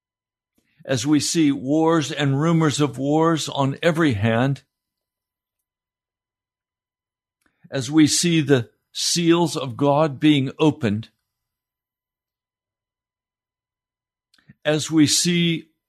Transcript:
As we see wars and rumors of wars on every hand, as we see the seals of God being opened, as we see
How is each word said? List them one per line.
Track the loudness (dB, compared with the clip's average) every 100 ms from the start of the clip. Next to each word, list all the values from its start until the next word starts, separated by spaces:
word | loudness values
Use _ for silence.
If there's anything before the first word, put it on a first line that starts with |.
| _ _ _ _ _ _ _ _
As | -6 -4 0
we | 0
see | 0 0 0
wars | 0 -2 0 2 0 -2
and | -4 -2 0
rumors | 0 2 0 0
of | -2 -2
wars | -2 0 0 -2 -4
on | -4 -4 -2
every | -2 0 0
hand, | 0 0 0 -2 -4 _ _ _ _ _ _ _ _ _ _ _ _ _ _ _ _ _ _ _ _ _ _ _ _ _ _ _ _ _ _ -10
as | -8 0
we | 4 4
see | 2 0 0
the | 2 2 0 _ _
seals | -8 -4 0 2 2 0 -4
of | -8 -2
God | 0 2 0 2
being | 2 2 -2 0
opened, | 0 2 -2 -4 -8 _ _ _ _ _ _ _ _ _ _ _ _ _ _ _ _ _ _ _ _ _ _ _ _ _ _ _ _ _ _ _ _ _ _ _
as | -4 -4 0
we | 2 2
see | 2 0 0 0 -4 -10 _